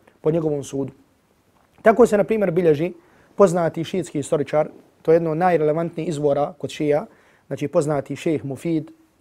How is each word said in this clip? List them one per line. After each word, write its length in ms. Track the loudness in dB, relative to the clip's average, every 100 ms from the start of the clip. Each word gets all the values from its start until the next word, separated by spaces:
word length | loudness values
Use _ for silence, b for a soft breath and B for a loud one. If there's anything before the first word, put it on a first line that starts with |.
| b b
po 100 | -2
njegovom 320 | 0 0 -4
sudu. 280 | -6 -8 -8 -12 _ _ _ _ _ _ _ _
Tako 240 | 4 6 6
se, 120 | 4
na 60 |
primjer, 280 | 0 0 0
bilježi 420 | 2 2 2 -2 -8 b b b 2
poznati 480 | 2 2 -2 -4
šiitski 360 | -6 -6 -6 -6
historičar, 500 | -2 -2 0 -2 -2 -6 _ _
to 100 | 2
je 40 | 2
jedno 160 | 2
od 60 | 0
najrelevantnijih 720 | 2 2 2 0 -4 -6 -6
izvora 440 | -2 0 0 -2 -6
kod 120 | -10
šija, 360 | -4 0 0 -2 b b b b
znači, 200 | -8 -2
poznati 480 | 0 0 -2 -4 -6
šejh 300 | -2 -2 -4
Mufid 460 | -8 -4 -4 -4 -16 _ _